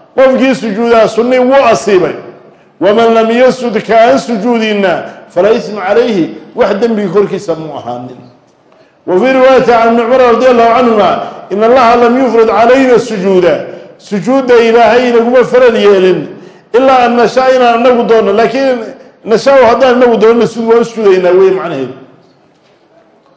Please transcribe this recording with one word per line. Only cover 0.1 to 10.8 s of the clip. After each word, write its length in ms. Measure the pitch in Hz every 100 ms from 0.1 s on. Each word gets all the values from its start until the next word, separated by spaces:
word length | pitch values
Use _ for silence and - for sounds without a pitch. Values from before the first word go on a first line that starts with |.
| -
qofkii 400 | 269 233 269 220
sujuudaa 520 | 226 202 233 226 208
sunni 320 | - 247 254
wuu 260 | 247 277 240
asiibay. 420 | 202 208 185 151 - - - - _ _ _
"Waman 340 | 180 220 233
lam 180 | 226 226
yasjud", 500 | 240 254 254 233 208 190
ka 80 | 226
aan 220 | 233 262
sujuudinna, 840 | 208 226 240 233 220 208 190 156 - - -
"falaa 220 | 170 196
isma 280 | 233 190 208
calayhi", 520 | 185 220 254 196 151 - - 202
wax 200 | 208 202
dembiga 300 | 233 214 196
korkiisa 460 | 196 190 196 - 160
muu 180 | 156 135
ahaanin. 420 | 113 123 127 127 127 _ _ _ _ _ _ _ -
Wa 120 | 180
fii 140 | 254
riwaayati 380 | 262 262 262 196
can 160 | 233 233
Ibni 80 | 233
Umar 180 | 226 262 247
radiyallahu 400 | 220 254 240 233
anhuma, 400 | 240